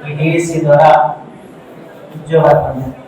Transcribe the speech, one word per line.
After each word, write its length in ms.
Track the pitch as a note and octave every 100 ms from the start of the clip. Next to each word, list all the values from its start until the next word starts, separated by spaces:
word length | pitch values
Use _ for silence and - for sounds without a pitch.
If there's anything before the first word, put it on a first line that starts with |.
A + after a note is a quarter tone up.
ఈ 100 | D3 D3
డిఎస్సి 400 | D#3+ E3+ E3 D#3+ D#3
ద్వారా 240 | C#3+ D#3 - - - - - - - - - - - - D#3+
ఉద్యోగాలు 440 | D3+ D#3+ D#3+ D3+
పొందారు. 300 | C3 C3 B2+ C3